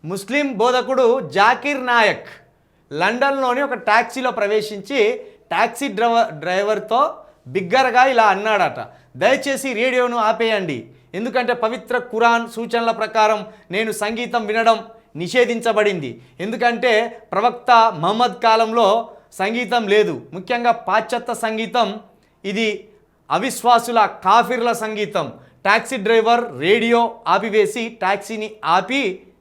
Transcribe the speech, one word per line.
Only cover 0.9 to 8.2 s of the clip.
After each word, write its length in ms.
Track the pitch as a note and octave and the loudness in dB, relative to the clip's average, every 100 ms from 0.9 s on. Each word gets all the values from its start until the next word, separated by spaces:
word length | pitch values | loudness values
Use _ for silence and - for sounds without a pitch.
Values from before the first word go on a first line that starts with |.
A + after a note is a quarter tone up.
| C4 A#3+ C4 D#3+ | 2 4 2 0
జాకిర్ 560 | E3 G#3+ B3+ C#4+ C#4 | 4 4 4 -2 -4
నాయక్ 420 | B3+ A#3+ G#3 - - - _ _ _ _ _ | 0 4 4 0 -10 -20 _ _ _ _ _
లండన్లోని 680 | D3 F#3+ A#3+ C#4 C#4 B3+ B3 | -2 -2 2 0 0 -2 -2
ఒక 120 | C#4 | -2
టాక్సీలో 580 | A3+ G#3+ G#3+ A#3 C4+ B3+ | -4 2 2 0 -4 -4
ప్రవేశించి 960 | A#3 G3+ G#3+ G#3+ G3+ F#3+ C4+ G#3 B3 - - _ | -2 0 -2 -2 -10 -6 0 0 0 -10 -20 _
టాక్సీ 360 | E3+ A3+ - C#4 | -2 -2 -2 -6
డ్రైవ-, 420 | G3+ A#3 A#3 - D3+ | 0 2 2 0 -4
డ్రైవర్తో 840 | D#3+ F#3 G#3 G#3 F#3+ A#3+ D#4 - - _ B2+ | -4 -2 0 -2 0 0 0 -2 -20 _ -8
బిగ్గరగా 560 | D3+ F3 B3 C4 A#3+ | -6 0 2 4 4
ఇలా 200 | C4+ A#3+ | 4 4